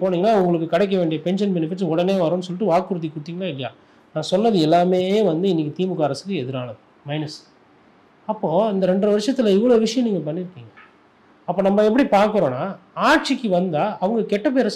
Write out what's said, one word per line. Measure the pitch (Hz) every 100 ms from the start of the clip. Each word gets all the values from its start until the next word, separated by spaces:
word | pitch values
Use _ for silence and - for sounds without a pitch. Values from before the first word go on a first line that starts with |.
போனீங்கன்னா | 185 175 208 208
உங்களுக்கு | 180 170 165
கிடைக்க | 165 202 190
வேண்டிய | 165 156
pension | 175 190 202 175
benefits | 156 185 175
உடனே | 165 180
வரும்னு | 190 160 180 180
சொல்லிட்டு | 180 202
வாக்குறுதி | 170 185 180 160
கொடுத்தீங்களா | 156 147 175 190
இல்லையா? | 135 120 - _ _ _
நான் | 156 147
சொன்னது | 185 233 196
எல்லாமே | 156 175 180 185 185 208
வந்து | 196 160 196
இன்னைக்கு | 165 147
தி | 147 185
மு |
க | 160
அரசுக்கு | 143 139 190
எதிரானது, | 180 127 131 123 107 _ _ 143
minus. | 151 151 - - _ _ _ _ _ _ _ -
அப்போ | 214 165 170 220
இந்த | 190 185
ரெண்டரை | 185 208
வருஷத்துல | 208 208 262 214
இவ்வளவு | 190 247 233
விஷயம் | 220 262 226
நீங்க | 185 151
பண்ணிருக்கீங்க. | 170 180 127 110 - - _ _ _ _ _ -
அப்ப | 190
நம்ம | 190 202
எப்படி | 214 247
பாக்குறோம்னா, | 247 202 214 208 147 127 190 - -
ஆட்சிக்கு | 165 226 311 311 262 226
வந்தா | 180 185 151 208 190
அவங்க | 185 226
கெட்ட | - 202 285
பேரை | 262 208